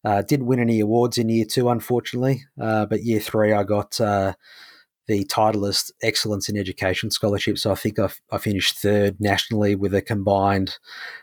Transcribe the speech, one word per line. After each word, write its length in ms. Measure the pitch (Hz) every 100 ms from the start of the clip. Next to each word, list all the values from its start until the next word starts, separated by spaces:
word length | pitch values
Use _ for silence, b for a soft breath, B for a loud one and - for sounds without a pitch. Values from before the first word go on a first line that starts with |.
uh, 180 | 107 101
didn't 240 | 98 143 123
win 140 | 127
any 180 | 117 110
awards 400 | 104 117 120 123
in 100 | 113
year 160 | 113
two, 240 | 107 131 120
unfortunately. 760 | 117 - 120 - 123 131 135 - -
Uh, 280 | 110 110 104
but 160 | 107
year 160 | 117 107
three, 340 | - 110 107
I 120 | 104
got, 360 | 98 104 - -
uh, 340 | 107 101 95 95 B B B B B _ -
the 160 | 104
Titleist 640 | 95 - 107 107 101 - - -
Excellence 460 | 113 - 107 101 -
in 80 | 104
Education 540 | 95 - 95 90 110
Scholarship. 480 | - 107 101 - 98
So 140 | 107
I 20 |
think 240 | 95 110 -
I 60 |
f-, 160 | 95 - -
I 80 | 101
finished 400 | 113 98 - -
third 380 | 101 104 101 95
nationally 560 | 104 98 - 107 104
with 180 | 98 98
a 60 | 98
combined, 800 | - 104 98 98 98 98 95 - B B B B